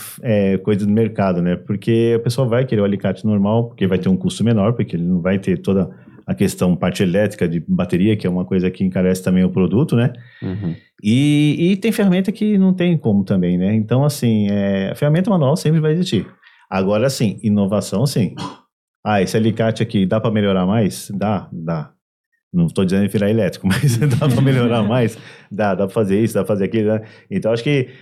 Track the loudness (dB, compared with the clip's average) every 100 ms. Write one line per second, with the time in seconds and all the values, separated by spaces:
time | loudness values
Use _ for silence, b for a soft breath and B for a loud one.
0 | -14 -8 -2 2 2 0 0 0 2 2
1 | 0 0 -2 0 0 -2 -4 -4 0 2
2 | 2 0 0 -2 0 0 0 0 0 0
3 | -2 -2 0 0 2 0 -2 -2 0 0
4 | 0 0 -2 0 0 2 2 0 -2 -2
5 | -2 0 0 -2 0 -2 0 0 -2 B
6 | B B -8 -2 -2 0 0 0 -2 0
7 | 0 0 0 -2 -2 -2 -2 -2 0 0
8 | 2 0 -2 -4 -2 0 0 -2 -2 0
9 | 0 0 0 2 2 2 2 2 2 2
10 | 0 B B B -8 -6 -6 -8 B _
11 | 0 2 2 2 2 2 0 2 0 2
12 | 2 2 0 -2 0 4 2 2 2 0
13 | 2 0 2 0 2 2 2 0 0 2
14 | 2 0 0 2 2 0 0 0 -2 -2
15 | 0 2 2 2 2 0 0 2 2 0
16 | 0 -2 -4 b b b -6 -2 0 0
17 | 0 0 -2 -2 0 2 2 0 -2 -2
18 | 0 0 -2 B B B _ _ _ _
19 | -2 0 0 0 0 0 -2 -2 -2 0
20 | 0 0 0 0 0 0 0 0 0 -4
21 | -10 -4 -2 -4 -6 -8 -6 -6 -8 _
22 | _ _ _ _ _ -2 0 0 0 0
23 | 0 0 0 2 0 -2 -2 0 2 2
24 | 2 2 2 2 2 2 2 2 0 0
25 | 0 -4 B B B -2 0 0 0 0
26 | 0 2 2 0 0 0 0 0 0 0
27 | -4 B -8 -4 -2 -2 0 -2 B B